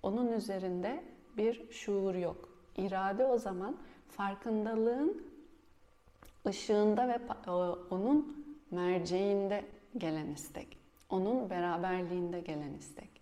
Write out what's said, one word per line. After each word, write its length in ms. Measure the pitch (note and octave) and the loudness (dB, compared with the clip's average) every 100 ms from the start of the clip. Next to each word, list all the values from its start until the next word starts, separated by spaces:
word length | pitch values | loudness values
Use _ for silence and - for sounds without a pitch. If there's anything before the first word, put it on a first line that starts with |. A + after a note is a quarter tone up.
Onun 280 | F#3+ A3 A#3+ | 0 0 0
üzerinde 720 | A3+ G#3 F#3+ F#3 F3+ G3 D4+ - - - - | 0 -2 -4 -2 -2 -2 -4 -10 -20 -12 0
bir 340 | A3 A#3 - | 2 2 -8
şuur 440 | - - G3 F#3+ F3+ | -10 -2 0 2 0
yok. 340 | F3 E3 - - - - | -2 -4 -14 -20 -12 -4
İrade 480 | F#3+ F#3+ F#3+ G3+ C4 | -2 0 0 4 4
o 120 | A#3+ | 4
zaman 400 | G#3+ F3+ G3+ E4+ - - - | 2 -4 -4 -6 -10 -20 -18
farkındalığın 1300 | - G3 G3 A#3 A3 G#3+ A3+ A3+ B3 D#4 - - - - - - - - - - - - - G#3+ | -4 -4 -2 0 0 2 2 2 4 2 0 -8 -16 -20 -20 -20 -20 -20 -20 -20 -20 -20 -4 -4
ışığında 600 | F#3+ - G#3 G#3 G#3+ B3 | -2 2 6 6 6 2
ve 60 | |
pa-, 360 | A#3 A#3+ - - | 0 -2 -8 0
o-, 300 | F3+ F3+ F3+ F3+ | 2 2 0 -4
onun 540 | F#3 G#3+ D4 D4 - - - - | 0 4 4 4 -8 -14 -16 -8
merceğinde 960 | F3 F3+ F3+ E3+ F3+ G3+ G3+ G3 G#3 - - - B3 | -2 2 2 2 2 4 4 2 -2 -4 -16 -10 -4
gelen 300 | E3 D#3 D3 | -2 -2 -4
istek. 500 | D3 - - - - - _ - | -6 -10 -12 -12 -18 -20 _ -4
Onun 400 | F#3+ F#3+ B3+ G#3 | 0 2 0 0
beraberliğinde 920 | F3+ F3 F3 F#3 F#3 F3 F3+ F3 F3 | -2 0 0 0 0 0 -2 -2 -4
gelen 340 | E3+ D3+ D3 | -6 -6 -6
istek. 360 | - - - - - | -10 -12 -16 -18 -20